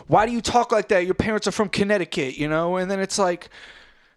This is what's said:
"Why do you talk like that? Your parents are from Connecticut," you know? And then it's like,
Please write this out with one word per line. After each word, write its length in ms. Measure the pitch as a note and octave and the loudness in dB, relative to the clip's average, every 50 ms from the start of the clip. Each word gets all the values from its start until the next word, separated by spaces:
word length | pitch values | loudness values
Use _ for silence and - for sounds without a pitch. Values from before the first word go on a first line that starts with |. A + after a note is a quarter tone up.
| - | -2
"Why 180 | - C#3+ F#3 G#3+ | 2 4 4 4
do 60 | A#3 | 2
you 100 | A#3+ A#3 | -2 -4
talk 300 | - - - A#3+ A#3 - | -4 2 2 2 2 4
like 160 | A#3 G#3+ G#3 - | 0 0 2 2
that? 160 | G#3+ F3+ F3+ | 2 2 2
Your 80 | F3 F3+ | 0 0
parents 340 | - - G#3+ A3 G#3 - | 0 0 -2 -2 -2 -2
are 40 | G3+ | -2
from 180 | F3+ - G#3+ F#3 | -2 -2 -2 -2
Connecticut," 680 | - - G3+ G3 G#3 G3+ E3+ - - F3+ C#3+ C3 - | 0 -2 0 0 0 0 -2 -4 -4 -4 -4 -4 -4
you 100 | - C#3+ | -4 -4
know? 300 | D3+ D#3 D#3+ E3+ F3 F3+ | -2 0 0 0 0 -2
And 120 | F#3 F#3 F#3 | -2 -2 -2
then 100 | G3 F#3+ | -2 -4
it's 200 | G3 F#3+ - - | -4 -4 0 0
like, 300 | G3 F3+ F3 E3+ - - - - - - - - - - _ _ _ _ _ | 0 0 0 -2 -8 -18 -20 -20 -20 -20 -20 -20 -20 -20 _ _ _ _ _